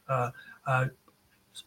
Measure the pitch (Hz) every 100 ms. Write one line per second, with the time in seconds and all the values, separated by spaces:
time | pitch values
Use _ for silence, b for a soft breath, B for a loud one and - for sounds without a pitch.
0 | - 131 123 b b b - 131 131 -
1 | _ _ _ _ _ -